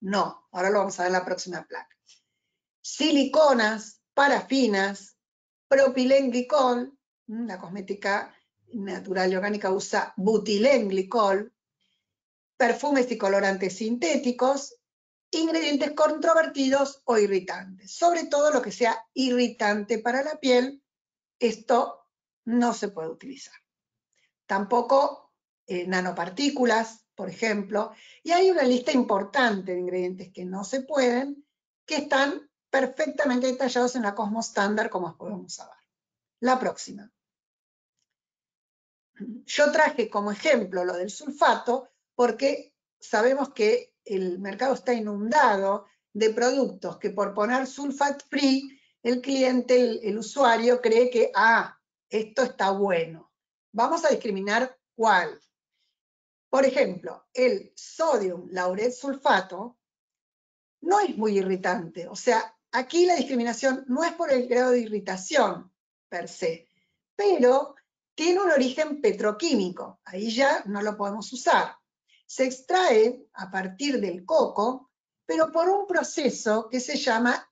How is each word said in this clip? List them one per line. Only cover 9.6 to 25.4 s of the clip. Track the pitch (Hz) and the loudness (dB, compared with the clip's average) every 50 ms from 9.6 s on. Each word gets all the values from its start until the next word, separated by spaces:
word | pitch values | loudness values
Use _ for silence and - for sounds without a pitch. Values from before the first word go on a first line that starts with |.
| 208 190 | -2 -2
usa | 185 202 - - 220 202 - - - | -2 -2 -2 -2 -2 -2 -2 -4 -6
butilenglicol, | - 185 220 220 202 190 220 208 202 226 277 277 240 214 190 190 196 190 190 247 233 208 196 190 202 220 - _ _ _ _ _ _ _ _ _ _ _ _ _ _ _ _ _ _ _ _ _ | -2 0 2 2 2 2 0 0 2 4 4 4 4 2 0 -2 -2 -4 -2 0 2 2 2 2 0 -2 -8 _ _ _ _ _ _ _ _ _ _ _ _ _ _ _ _ _ _ _ _ _
perfumes | - 247 233 233 - 277 294 277 262 247 247 | 0 0 0 0 0 -2 0 2 2 0 0
y | 220 - | -2 -2
colorantes | 202 196 202 196 202 196 196 190 196 185 - | 0 0 0 2 2 0 -2 -2 -4 -6 -4
sintéticos, | - 220 220 240 247 330 330 294 - - 247 240 - 254 262 277 269 - - - _ _ _ _ _ _ _ _ _ _ - | -4 -4 -4 -2 -2 0 0 0 0 0 -2 -2 0 0 0 0 -2 -4 -12 -18 _ _ _ _ _ _ _ _ _ _ -8
ingredientes | - 320 320 320 320 330 302 294 294 262 302 - | -4 -2 -2 0 0 0 0 0 0 0 -2 -2
controvertidos | - - 302 302 311 311 - 330 320 320 320 - - 277 269 262 269 277 277 277 - _ - | 0 2 2 2 2 0 2 4 4 4 2 0 0 -2 0 2 2 2 2 0 -4 _ -2
o | 262 233 214 | 2 2 4
irritantes. | 208 196 196 185 185 180 170 180 190 - - - - - | 4 2 2 -2 -2 -4 -10 -10 -12 -16 -18 -20 -18 -16
Sobre | - - 339 349 339 330 285 | -4 2 2 2 2 2 -2
todo | - 294 285 294 302 | -2 0 2 2 4
lo | 277 240 | 2 2
que | - 208 | -2 -2
sea | - - 247 220 - - - _ - | -2 0 0 0 0 -2 -8 _ -4
irritante | 262 269 254 247 247 247 226 233 - 220 208 208 214 202 208 233 220 | -2 0 2 2 2 2 0 0 -2 -2 0 0 -2 -2 -4 -4 -2
para | 220 240 247 269 | -2 -2 -2 -2
la | 277 302 302 - | -4 -4 -6 -4
piel, | 269 262 247 247 254 277 285 - _ _ _ _ _ _ _ _ _ _ _ - | 2 4 4 4 4 0 -6 -14 _ _ _ _ _ _ _ _ _ _ _ -2
esto | 240 220 - - - - 139 254 - - - - _ _ _ _ _ _ _ _ - | -2 -2 -2 -2 -2 0 2 2 2 -2 -6 -16 _ _ _ _ _ _ _ _ -6
no | 226 233 240 240 240 208 | -2 0 2 2 2 0
se | - 214 196 | -2 -6 -8
puede | 185 165 160 160 | -6 -8 -10 -10
utilizar. | 165 - - 262 - - - - - - _ _ _ _ _ _ _ _ _ _ _ _ _ _ _ _ _ | -10 -12 -14 -18 -16 -16 -18 -20 -20 -20 _ _ _ _ _ _ _ _ _ _ _ _ _ _ _ _ _
Tampoco, | - 196 208 202 196 240 240 240 - 269 277 294 294 - - _ _ _ _ | -4 -2 -2 0 0 0 0 2 4 4 4 4 2 -2 -8 _ _ _ _